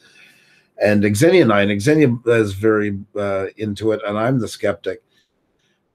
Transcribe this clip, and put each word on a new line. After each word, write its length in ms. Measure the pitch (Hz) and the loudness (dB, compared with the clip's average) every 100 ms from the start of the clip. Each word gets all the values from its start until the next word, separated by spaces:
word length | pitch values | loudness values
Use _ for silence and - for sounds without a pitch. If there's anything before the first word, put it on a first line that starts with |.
| _ _ - _ _ _ _ - | _ _ -20 _ _ _ _ -4
And 220 | 101 104 104 104 | 0 2 0 2
Xenia 240 | 165 185 | 4 4
and 100 | 113 | 4
I, 120 | 101 | 2
and 180 | 101 104 | 0 0
Xenia 340 | 107 156 143 120 117 | 0 2 2 0 0
is 260 | 117 104 | 0 0
very, 440 | 95 110 107 104 98 104 | 0 0 0 -2 -6 -10
uh, 340 | 104 101 98 95 - | -8 -4 -4 -6 -8
into 340 | 107 101 110 | -8 -4 -2
it, 80 | 107 107 | -2 -4
and 100 | 104 | -2
I'm 220 | 117 135 | 0 -2
the 80 | 98 | -4
skeptic. 560 | - 101 - 95 92 _ _ _ _ _ _ _ _ _ | -4 -4 -4 -6 -10 _ _ _ _ _ _ _ _ _